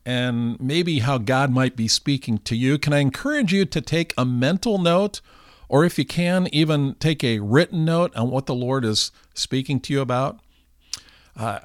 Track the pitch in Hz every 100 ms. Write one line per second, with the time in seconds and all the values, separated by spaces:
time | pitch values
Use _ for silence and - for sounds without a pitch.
0 | 123 123 123 120 117 - 131 160 175 147
1 | 120 135 107 131 139 127 131 - 113 -
2 | - 139 - 107 - 117 127 147 147 143
3 | 139 - 277 294 202 196 185 165 - 165
4 | 165 - 127 123 131 185 240 196 170 175
5 | 202 - - - - - - 139 170 -
6 | 135 - 175 185 185 147 156 151 139 -
7 | 156 160 123 110 101 131 180 175 160 165
8 | 175 - 120 131 135 127 123 135 113 107
9 | - - _ - - 135 131 131 - 139
10 | 127 123 139 - _ _ _ _ _ -
11 | - - _ - 113 98